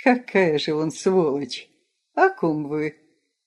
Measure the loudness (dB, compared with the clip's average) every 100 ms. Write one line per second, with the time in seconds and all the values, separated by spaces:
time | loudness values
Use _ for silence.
0 | 0 0 0 2 2 2 -2 -2 -4 -2
1 | 0 2 2 -2 -6 -12 -16 _ _ _
2 | _ 0 2 2 -2 -2 -4 -6 -6 -8
3 | _ _ _ _